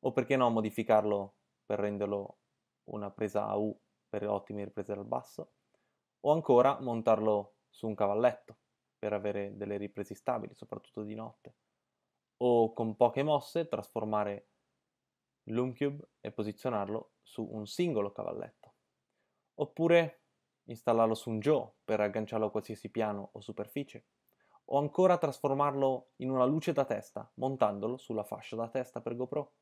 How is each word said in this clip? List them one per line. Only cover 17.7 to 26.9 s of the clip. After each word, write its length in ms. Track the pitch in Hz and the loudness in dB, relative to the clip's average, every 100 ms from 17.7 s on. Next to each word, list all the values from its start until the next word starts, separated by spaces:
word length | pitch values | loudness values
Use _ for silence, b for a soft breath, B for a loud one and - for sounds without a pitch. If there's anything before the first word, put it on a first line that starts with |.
| - 180 117 101 | -4 -2 0 -4
cavalletto, 640 | - 50 - - _ - _ _ _ _ _ _ _ _ - | -6 -8 -8 -10 _ -20 _ _ _ _ _ _ _ _ -6
oppure 600 | 147 - 165 170 160 - _ _ _ _ - | -6 0 4 6 4 -4 _ _ _ _ -16
installarlo 440 | 117 - 113 113 | -6 0 4 4
su 160 | 110 - | 2 -4
un 100 | 110 | -2
Joe 280 | 117 151 - _ | 2 2 0 _
per 160 | - 107 | -4 0
agganciarlo 460 | 104 104 107 113 107 | 0 -2 -4 -2 0
a 40 | |
qualsiasi 400 | 107 - 110 104 | -2 -6 -12 -8
piano 400 | - 107 101 98 | -4 -2 -4 -10
o 80 | - | -14
superficie, 680 | 101 107 104 - 143 - _ _ _ b b b - | -14 -10 -8 -8 -10 -14 _ _ _ b b b -2
o 120 | 139 | 0
ancora 400 | 147 - 185 180 | 0 4 4 6
trasformarlo 920 | 151 135 143 135 143 139 135 127 - _ | 2 0 0 2 2 2 2 0 -6 _
in 140 | 127 | -2
una 140 | 131 | 4
luce 280 | 127 156 151 | 4 4 0
da 120 | 143 | 0
testa 440 | 131 | 0